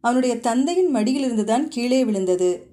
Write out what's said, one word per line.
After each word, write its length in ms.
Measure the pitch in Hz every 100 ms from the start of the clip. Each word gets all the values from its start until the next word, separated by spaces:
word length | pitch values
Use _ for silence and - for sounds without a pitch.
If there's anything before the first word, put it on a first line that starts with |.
அவனுடைய 400 | 233 254 254 226
தந்தையின் 540 | 240 247 294 359 359
மடியிலிருந்துதான் 760 | 240 214 269 262 220 202 240 311
கீழே 360 | 240 247 262
விழுந்தது. 640 | 226 196 185 180 180 180 -